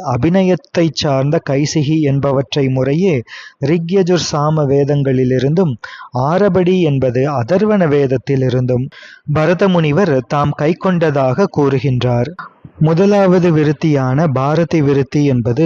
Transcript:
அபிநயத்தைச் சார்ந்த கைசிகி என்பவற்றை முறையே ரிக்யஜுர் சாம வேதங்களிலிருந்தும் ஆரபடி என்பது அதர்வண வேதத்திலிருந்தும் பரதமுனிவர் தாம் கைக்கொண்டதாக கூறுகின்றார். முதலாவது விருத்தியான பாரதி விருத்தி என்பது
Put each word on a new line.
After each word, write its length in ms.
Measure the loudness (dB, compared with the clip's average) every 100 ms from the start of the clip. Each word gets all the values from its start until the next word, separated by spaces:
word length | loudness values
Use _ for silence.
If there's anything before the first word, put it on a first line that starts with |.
| -4
அபிநயத்தைச் 920 | -2 0 2 2 0 -2 -2 -2 0
சார்ந்த 360 | -2 0 0 -2
கைசிகி 560 | -2 -2 -2 -2 0 0
என்பவற்றை 600 | 0 0 0 -2 -2 -2 -2
முறையே 460 | 0 -2 0 0 -2 -4 -14 -20 -6
ரிக்யஜுர் 640 | -2 -2 0 0 2 0
சாம 400 | -2 -2 0 0 0
வேதங்களிலிருந்தும் 1040 | 0 0 0 0 0 0 0 0 0 0 -4 -10 -20 -10 -6
ஆரபடி 520 | -2 0 0 2 2 2
என்பது 400 | 0 0 0 0 -2
அதர்வண 560 | -2 -2 0 0 0 2
வேதத்திலிருந்தும் 1000 | 2 0 -2 -2 -2 0 0 0 -2 -4 -12 -20 -14 -4
பரதமுனிவர் 800 | 0 0 2 2 2 2 2 2 0 -2
தாம் 280 | -2 -2 0
கைக்கொண்டதாக 920 | -2 -2 -2 0 0 0 0 0 0
கூறுகின்றார். 800 | 0 0 0 0 0 0 0 -2 -8 -18 -20 -20 -2
முதலாவது 680 | 0 2 2 4 4 4 2
விருத்தியான 720 | 2 0 0 0 0 0 0 0
பாரதி 480 | 0 0 0 0 0
விருத்தி 380 | 2 0 0 0
என்பது 400 | 0 0 0 0